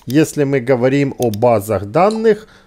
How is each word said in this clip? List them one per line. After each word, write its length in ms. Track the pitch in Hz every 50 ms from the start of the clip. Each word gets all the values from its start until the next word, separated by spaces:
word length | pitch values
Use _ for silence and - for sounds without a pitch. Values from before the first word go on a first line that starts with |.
| -
если 380 | - 127 151 156 - - 147 143
мы 160 | 135 143 135
говорим 540 | 117 123 135 120 120 131 135 143 143 135 - -
о 100 | 123 120
базах 560 | 107 101 120 123 117 107 98 107 107 92 101
данных, 640 | 101 110 156 185 214 220 220 220 226 208 214 - _ - - _